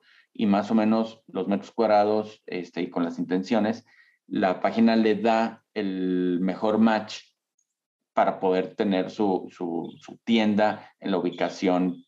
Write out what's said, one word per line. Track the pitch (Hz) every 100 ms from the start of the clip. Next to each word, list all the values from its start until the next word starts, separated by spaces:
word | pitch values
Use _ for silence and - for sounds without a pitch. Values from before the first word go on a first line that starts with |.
| _ _ _
y | - 107
más | 101 101
o |
menos | 110 107 110 113 - -
los | 120 101
metros | 101 -
cuadrados, | - 110 104 104 107 107 - -
este, | 90 87 85
y | 87
con | -
las | 85 -
intenciones, | 87 92 95 113 107 113 - _ _ _ -
la | - 98 90
página | 98 104 113
le | 113 110 101
da | 113 113 113 - _
el | 107 101 92 92 90 90 90
mejor | 95 90 107 107
match | 113 107 104 - - _ _ _ _ _ _ _ _
para | - 98 -
poder | 95 92 92 -
tener | 104 92 92
su, | - 104 90 -
su, | - 87 82 - -
su | - -
tienda | - 113 107 104 107 101 - _
en | 95
la | 92
ubicación | 87 85 87 - 95 90 90 87